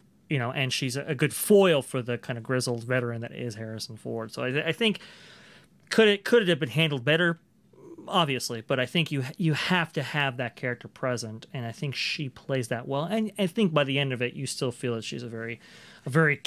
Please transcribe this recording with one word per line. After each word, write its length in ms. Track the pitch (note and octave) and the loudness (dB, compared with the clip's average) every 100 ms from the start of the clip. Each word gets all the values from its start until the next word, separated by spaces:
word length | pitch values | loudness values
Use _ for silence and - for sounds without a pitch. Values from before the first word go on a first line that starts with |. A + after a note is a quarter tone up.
| _ _ - | _ _ -4
you 100 | C#3+ | -2
know, 140 | A#2+ | -2
and 200 | C3+ C3 | -2 -2
she's 240 | - C3 C3 | -2 -2 -4
a, 80 | |
a 100 | C#3+ C3+ | -4 0
good 180 | D3 | 0
foil 480 | - - G3+ F#3+ D3+ | 0 6 8 8 6
for 180 | B2 C3 | 2 -4
the 160 | A#2+ A#2+ | -2 -4
kind 200 | - A#2+ | -4 -8
of 80 | |
grizzled 400 | A2 B2+ B2+ A#2 | -2 0 0 -2
veteran 360 | A#2 B2+ A#2+ A#2 | 0 0 0 -4
that 100 | A#2+ | -8
is 240 | - B2 G#2+ | -8 -8 -8
Harrison 400 | A2 A2 - A2 | -8 -10 -10 -12
Ford. 360 | A#2+ A#2 A2+ | -8 -6 -6
So 120 | - | -6
I, 240 | B2+ C3+ E3 | -4 -2 -2
I 40 | |
think, 280 | E3 A3+ F#3 - - - - - - - _ - | 0 0 0 -6 -20 -20 -20 -20 -20 -20 _ 0
could 180 | - A3 | 6 6
it, 180 | G3+ | 6
could 180 | - A#3 | 4 4
it 60 | F3+ | 6
have 120 | D#3 | 2
been 80 | C3+ | 0
handled 360 | C#3+ D#3+ C#3+ | 2 2 0
better? 360 | A#2+ D#3+ F3 E3 _ _ _ - - - - | 2 4 4 0 _ _ _ -20 -20 -16 -2
Obviously, 540 | F#3+ D#3 B2+ - A#2 | 2 2 0 -4 -6
but 180 | - C3 | -2 0
I 60 | B2 | 0
think 240 | F3 D#3+ | 0 0
you, 140 | C#3 B2+ - | -2 -4 -2
you 160 | E3 | 0
have 380 | C#3+ - F#3 D#3+ | 2 2 0 0
to 80 | - | -4
have 340 | B2+ D3+ C#3 B2 | -4 -2 -2 -2
that 200 | B2 - | -6 -6
character 320 | B2+ A#2+ - | -6 -6 -10
present, 580 | - C3 A#2+ A2+ A2 - | -6 -4 -2 -6 -12 -12
and 140 | C3+ A#2 | -10 -8
I 60 | |
think 240 | - D3 B2+ | -6 -6 -4
she 320 | - - C#3 | -4 -4 -6
plays 400 | - - C3+ A#2 | -10 -4 -4 -2
that 180 | A#2+ A#2+ | -4 -4
well. 180 | C3+ | -4
And 280 | E3 A3+ A3 - | -2 -2 -2 -2
I 80 | F#3+ | -2
think 280 | - G3 | 2 2
by 80 | D#3 | 4
the 160 | C#3 C#3 | 2 2
end 140 | C#3 | 0
of 100 | B2 | 0
it, 120 | B2 | -4
you 120 | - C3+ | -4 -6
still 240 | - C3 | -4 -4
feel 240 | A#2 B2 | -2 -4
that 100 | A2+ | -4
she's 200 | A2 C#3+ | -6 -8
a 40 | A#2+ | -10
very, 320 | A2+ A2+ A#2 - - - - - | -10 -10 -10 -14 -20 -20 -14 0
a 40 | |
very, 300 | C#3 D#3 C#3+ | 4 4 4